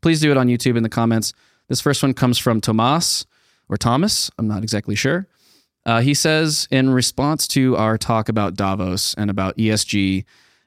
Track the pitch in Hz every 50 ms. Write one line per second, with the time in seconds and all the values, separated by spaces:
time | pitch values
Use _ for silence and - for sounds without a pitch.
0 | - 170 160 151 156 147 139 131 127 123 120 117 - 123 117 117 113 110 - 120
1 | 117 117 113 113 107 - - _ _ _ _ _ _ - 135 - - 147 135 -
2 | - 135 120 - 131 123 120 - - 127 113 110 - - 110 110 113 127 147 170
3 | 170 - - - - _ _ _ _ _ _ _ _ - 98 - - 117 120 139
4 | 190 214 - - - - - - 113 107 107 95 110 104 113 101 - - 104 -
5 | - 131 160 180 196 _ _ _ _ _ _ _ _ _ _ _ - - 117 117
6 | 120 139 143 - - 160 156 156 165 156 147 - - - 139 131 131 131 127 127
7 | 120 - - - 135 147 156 - - - - 139 131 127 120 80 110 110 110 110
8 | - - 113 110 107 - 107 110 101 90 92 98 101 95 98 104 90 90 90 98
9 | - - - - 104 101 98 98 95 95 - - 113 110 107 104 - - 107 101
10 | 98 95 95 95 - _ _ _ _ _ _ _ _